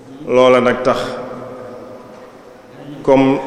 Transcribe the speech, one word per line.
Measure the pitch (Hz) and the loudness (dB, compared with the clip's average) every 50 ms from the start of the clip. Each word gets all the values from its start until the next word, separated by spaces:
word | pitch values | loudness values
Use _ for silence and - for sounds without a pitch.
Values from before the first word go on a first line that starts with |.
| - - - - 151 - | -20 -20 -20 -16 -6 0
Loola | 123 127 127 127 127 123 | 2 4 6 6 6 6
nag | 120 123 117 - - | 4 2 0 0 0
tax, | 135 117 - - - - - - - - - - - - - - - - - - - - - - - - - - - - - - - - - - - - - - 143 147 - - | 0 0 0 -2 -8 -8 -10 -12 -12 -14 -14 -14 -16 -16 -16 -16 -16 -16 -18 -18 -18 -20 -20 -20 -20 -20 -20 -20 -20 -20 -20 -20 -20 -20 -20 -20 -20 -20 -20 -18 -18 -16 -8 0
comme | 139 135 135 139 135 139 135 - | 2 4 4 4 4 2 0 -4